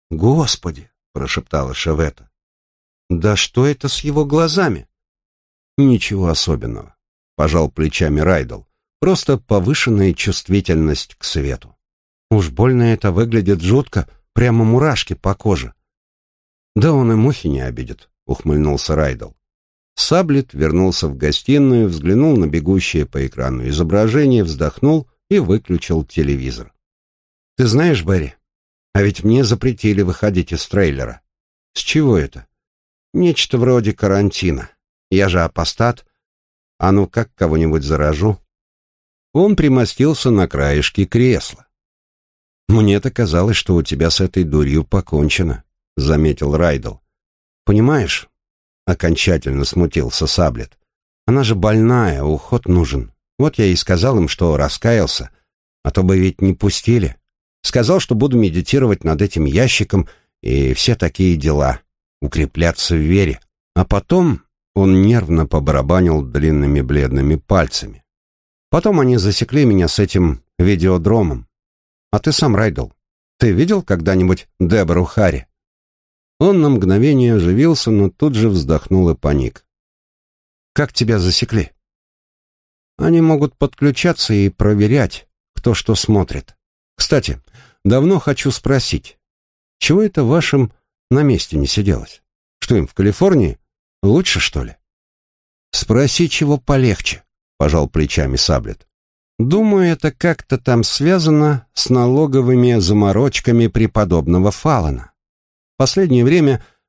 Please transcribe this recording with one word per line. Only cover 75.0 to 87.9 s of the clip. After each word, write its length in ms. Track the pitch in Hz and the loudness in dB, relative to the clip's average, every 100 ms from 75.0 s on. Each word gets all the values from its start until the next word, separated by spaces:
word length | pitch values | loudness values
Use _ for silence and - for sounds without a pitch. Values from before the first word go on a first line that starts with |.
Харри?" 420 | 87 - 95 69 - _ _ _ _ _ _ _ _ - | 0 0 0 0 -8 _ _ _ _ _ _ _ _ -2
Он 220 | 180 190 | 2 2
на 100 | 147 | 2
мгновение 640 | 123 92 101 139 139 120 | 2 2 2 4 4 4
оживился, 560 | 110 87 101 165 151 - | 2 2 2 2 0 0
но 200 | 107 98 | 2 0
тут 240 | - 151 | 0 -2
же 140 | 113 113 | 2 2
вздохнул 640 | 95 67 78 - 95 87 | 2 0 -2 0 2 2
и 60 | 78 | 0
паник. 480 | 76 73 60 - _ _ _ _ _ _ _ _ _ _ _ | -2 -2 -2 -8 _ _ _ _ _ _ _ _ _ _ _
"Как 200 | - 147 | -2 -2
тебя 260 | - 113 107 | 0 0 2
засекли?" 540 | 90 - - 110 - _ _ _ _ _ _ _ _ _ _ _ _ - | 2 0 -2 -2 -4 _ _ _ _ _ _ _ _ _ _ _ _ -4
"Они 240 | 160 165 | 2 4
могут 360 | 160 151 143 - | 4 4 0 -2
подключаться 760 | 143 - 143 127 175 160 - | -4 0 -2 0 -2 -2 -2
и 140 | 104 98 | 0 0
проверять, 800 | - 104 104 104 131 107 - - _ _ | 0 0 2 2 2 0 -6 -20 _ _
кто 200 | - 123 | -6 -2
что 200 | 107 - 107 | -2 -2 -2
смотрит. 600 | - 107 87 71 - _ _ _ _ - | 2 0 0 -6 -14 _ _ _ _ -8
Кстати, 460 | - 143 127 - - - _ _ | -2 0 0 -6 -12 -20 _ _
давно 360 | - | 0